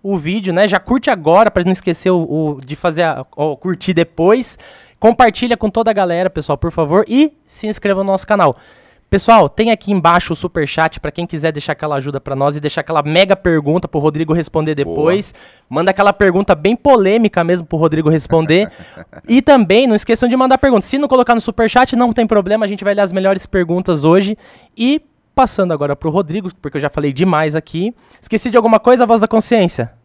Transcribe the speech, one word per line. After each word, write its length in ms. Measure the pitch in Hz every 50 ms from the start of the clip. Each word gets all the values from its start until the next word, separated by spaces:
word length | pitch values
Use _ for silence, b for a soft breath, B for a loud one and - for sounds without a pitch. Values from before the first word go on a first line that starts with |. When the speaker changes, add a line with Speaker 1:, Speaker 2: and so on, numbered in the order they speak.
| -
Speaker 1:
o 140 | 196 196
vídeo, 340 | 180 143 160 185 220 190 190 170
né? 140 | 165 214
Já 140 | 208 196 185
curte 280 | - - 240 262 - 311
agora, 400 | 240 185 151 156 170 196 226 208
pra 140 | - 185 180
não 80 | 180
esquecer 380 | 185 - - 185 165 - - 190
o, 140 | 185 175 160 - 143 160 160 151 147
o, 20 | 131
de 160 | 135 127 147
fazer 280 | - - 175 156 160 175
a, 220 | 160 143 123 131 _ _
o 180 | - 147 156 143
curtir 380 | - - 185 180 - - - 180
depois. 680 | 160 165 - _ - 160 185 220 254 233 - - B B B B B B B B B
Compartilha 560 | - 220 233 - 254 226 - - 247 240 240
com 140 | 226 - 214
toda 200 | - 226 226 220
a 40 | 214
galera, 360 | 202 190 175 170 170 180 185
pessoal, 280 | 185 160 143 - 147
por 160 | - - 165 -
favor, 320 | - 156 143 160 196 214
e 240 | - 220 262 302 302 _ _ _
se 200 | _ - - -
inscreva 360 | 214 214 - - 202 196 190 196
no 80 | 196
nosso 160 | 190 190 -
canal. 300 | - - 202 180 143 127 b b b b b b b b b b _
Pessoal, 400 | - 196 - - 226 220 170 143
tem 220 | - - 226 226
aqui 200 | 226 - - 196
embaixo 400 | 208 190 156 170 170 226 226 -
o 40 | 170
superchat 600 | - - 175 _ 165 151 139 - - 160 160 - -
pra 100 | - 151
quem 160 | - - 175
quiser 240 | 170 - 156 147 160
deixar 220 | 151 147 - - 151
aquela 240 | _ - 151 147
ajuda 200 | 139 131 143 139 139
pra 120 | _ 139 139
nós 220 | 135 139 143 147
e 60 | 147
deixar 180 | 147 147 - -
aquela 240 | 147 - 165 156 143
mega 320 | 147 156 175 196 190 196
pergunta 500 | 190 _ 180 165 156 147 143 156 180 175
pro 140 | - - 156
Rodrigo 320 | 143 156 147 151 160 156
responder 420 | 160 170 156 - - 160 160 156 151
Speaker 2:
Boa. 120 | 143 139
Speaker 1:
depois. 480 | - 82 151 147 165 180 208 202 - b b b b b b b _
Manda 220 | - - 190 190
aquela 220 | 190 202 202 202 202
pergunta 420 | - 208 190 175 185 196 - 190
bem 220 | 151 147 196 233
polêmica 680 | - _ 285 269 233 196 190 208 233 226 208 - - 165
mesmo 240 | 165 180 180 165
pro 100 | - -
Rodrigo 320 | 156 160 160 151 156 160 151
responder. 640 | 160 156 - - - 160 160 151 160 180 208 - B B B B B B
Speaker 2:
<laughs> 280 | B _ - - _
Speaker 1:
E 140 | - 233 262
também 440 | - - 285 262 214 165 190 226 269
não 100 | 254 214
esqueçam 320 | 208 - - 226 - - 240
de 60 | 226
mandar 200 | 254 262 262 262 262
pergunta. 260 | - 277 247 202 -
Se 120 | - -
não 120 | 277 294 -
colocar 260 | 262 254 247 - 240
no 60 | 233
superchat, 520 | - - 208 - 226 220 - 247 262 - -
não 200 | 233 247 240 220
tem 120 | - 226
problema, 380 | 220 220 208 190 185 208 220 220
a 40 | 196
gente 160 | 208 190 196
vai 80 | 202 202
ler 60 | 202
as 100 | 202 185
melhores 340 | 180 190 185 190 196 185 -
perguntas 600 | - - 190 175 160 175 180 185 - 175 151 139
hoje. 320 | 160 170 190 196 196 214 b b b b b b b b
E 240 | - 226 254 285 311 _ _ _ _ _ _ _
passando 380 | - 269 - - - 190 180 165
agora 200 | 143 147 143 143
pro 160 | - - 160
Rodrigo, 400 | 151 185 196 147 160 175 185 185 170 _
porque 160 | _ 147 -
eu 40 | 151
já 80 | 143 143
falei 220 | - - 147 147
demais 420 | 135 131 175 190 170 151 156 156 147
aqui. 400 | 160 156 - - 165 180 226 240 b b b b b
Esqueci 280 | - - 220 220 - 254
de 60 | 202
alguma 240 | 240 214 226 220 220
coisa, 260 | 220 240 247 240 240
voz 140 | 214 233 226
da 80 | 202
consciência? 640 | - - 220 - - 240 226 190 165 - - 120 113 _ _